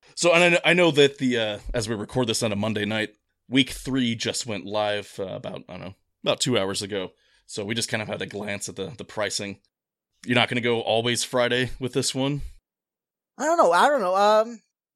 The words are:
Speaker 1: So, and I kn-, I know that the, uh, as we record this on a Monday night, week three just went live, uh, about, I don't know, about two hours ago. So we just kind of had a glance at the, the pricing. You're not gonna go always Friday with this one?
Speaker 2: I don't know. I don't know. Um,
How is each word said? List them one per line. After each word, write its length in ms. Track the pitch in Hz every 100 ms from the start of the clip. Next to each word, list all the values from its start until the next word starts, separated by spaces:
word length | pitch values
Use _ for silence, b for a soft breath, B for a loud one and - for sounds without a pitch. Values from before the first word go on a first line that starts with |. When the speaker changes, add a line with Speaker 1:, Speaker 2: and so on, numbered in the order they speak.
| b
Speaker 1:
So, 180 | - 170
and 100 | 170
I 40 | 175
kn-, 100 | 170
I 80 | 156
know 160 | 175 170
that 260 | 147 143 -
the, 200 | 131 117
uh, 200 | 107 104 -
as 140 | 120 110
we 60 |
record 320 | 107 - 127 117
this 140 | 107
on 100 | 113
a 40 | 101
Monday 280 | 107 104
night, 260 | 104 110 107 _ _ _ -
week 220 | 131 131
three 440 | - 143 131 120
just 320 | 113 110 - 120
went 200 | 101 98
live, 480 | 107 104 104 101 -
uh, 60 |
about, 380 | 92 101 - - -
I 40 |
don't 80 | 90
know, 140 | 90 - _ _
about 180 | 156 123
two 180 | 127 113
hours 240 | 98 92
ago. 300 | 101 101 90 - _ _ _
So 180 | -
we 100 | 101
just 140 | 117 -
kind 140 | 113
of 60 | 107
had 140 | 101
a 40 | 98
glance 420 | 101 104 101 -
at 80 | 92
the, 160 | 95 -
the 80 |
pricing. 540 | 95 107 101 - 101 98 _ _ _ _ _ _ -
You're 100 | 123
not 120 | 107
gonna 120 | 123
go 200 | 120 117
always 420 | 95 110 120 117
Friday 460 | - 127 120 123 120 -
with 140 | 127
this 200 | 139 127
one? 280 | 135 135 143 - - _ _ _ _ _ _ _ -
Speaker 2:
I 60 | 294
don't 100 | 339
know. 140 | 294
I 160 | 175 247
don't 120 | 285
know. 120 | 180
Um, 460 | 190 208 214 226 226 _ _ _